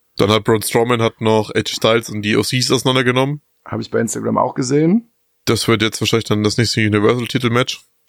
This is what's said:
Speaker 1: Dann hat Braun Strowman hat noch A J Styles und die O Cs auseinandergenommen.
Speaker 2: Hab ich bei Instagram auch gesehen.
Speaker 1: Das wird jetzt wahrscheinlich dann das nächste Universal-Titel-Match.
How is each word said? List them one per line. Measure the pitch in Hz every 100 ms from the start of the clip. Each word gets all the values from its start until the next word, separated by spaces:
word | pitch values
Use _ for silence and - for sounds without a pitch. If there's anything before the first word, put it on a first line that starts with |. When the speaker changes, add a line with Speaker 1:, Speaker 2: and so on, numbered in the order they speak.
| _ -
Speaker 1:
Dann | 101
hat | 107
Braun | 104 110
Strowman | - 123 117 120
hat | 113 -
noch | 110 110 107
A | -
J | 110
Styles | - 117 113 113
und | 110
die | 104 110
O |
Cs | 110 127 120
auseinandergenommen. | 131 131 131 123 127 135 147 - _ -
Speaker 2:
Hab | 110
ich | 110
bei | 113
Instagram | 117 120 110 110
auch | 120
gesehen. | - 127 143 160 220 - _ _ _ -
Speaker 1:
Das | 113 -
wird | 113
jetzt | 110 -
wahrscheinlich | 110 113 -
dann | 104
das | 107 101
nächste | 113 -
Universal-Titel-Match. | 107 104 104 123 113 127 120 117 131 - _ _